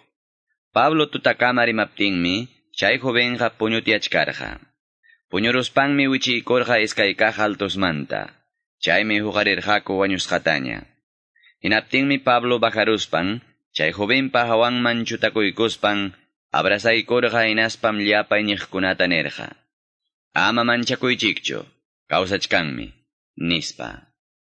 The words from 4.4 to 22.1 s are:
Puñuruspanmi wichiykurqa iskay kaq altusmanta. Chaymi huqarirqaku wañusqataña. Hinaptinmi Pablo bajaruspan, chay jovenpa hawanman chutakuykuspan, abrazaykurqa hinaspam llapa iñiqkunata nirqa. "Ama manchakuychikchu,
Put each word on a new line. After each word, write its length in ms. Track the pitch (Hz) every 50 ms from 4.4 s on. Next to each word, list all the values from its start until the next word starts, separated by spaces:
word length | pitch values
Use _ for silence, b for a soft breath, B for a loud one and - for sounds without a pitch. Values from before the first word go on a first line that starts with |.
| 65 53 - - - _ _ _ _ _ _ _ b b b b b _
Puñuruspanmi 800 | - 92 107 117 123 127 123 - - 139 139 139 143 143 139 135
wichiykurqa 720 | 135 131 131 127 123 117 - - 123 123 117 113 123 113 107
iskay 320 | 107 - - 110 98 92
kaq 240 | - 92 92 95 98
altusmanta. 960 | 107 107 98 85 101 95 95 95 95 90 80 73 67 - 58 50 50 - - _ _ _ _ _ _ _ _ _ -
Chaymi 400 | 82 85 92 107 110 107 104 107
huqarirqaku 720 | 107 92 104 104 101 98 87 92 101 104 104 - - 101
wañusqataña. 960 | 95 98 98 95 90 - - 90 85 - 80 78 71 65 64 57 52 - - _ _ _ _ _ _ _ _ b b b b b b -
Hinaptinmi 560 | 92 107 110 - - - 131 135 139 143 131
Pablo 400 | - 131 123 120 117 123 123 117
bajaruspan, 800 | 113 113 107 110 104 107 110 101 - - - 80 85 95 107 123 - _ _ _ _ _
chay 220 | _ - 76 80 85
jovenpa 580 | 90 101 101 123 135 135 131 131 120 120 117
hawanman 560 | 117 110 117 120 123 123 120 120 120 117 117
chutakuykuspan, 1120 | - 117 110 - 110 - 110 104 98 87 - 113 113 104 - - 104 104 104 98 98 92 _ _ _ _ _ _ _
abrazaykurqa 960 | - 73 80 92 101 104 101 117 117 113 107 - 120 123 123 117 107 117 113
hinaspam 560 | 110 107 110 113 113 - - - 113 107 104 101
llapa 400 | 101 104 104 107 - 107 104 107
iñiqkunata 640 | 104 101 92 - - - 92 92 92 92 - 90
nirqa. 480 | 87 90 80 73 71 - - - - - _ _ _ _ _ _ _ _ _ _ _ _ _ _ _ _
"Ama 300 | - 90 101 113 120 117
manchakuychikchu, 1000 | 120 120 120 120 - 127 - - 127 127 - 110 107 - - - - 62 53 50 - _ _ _ _ _ _ _ _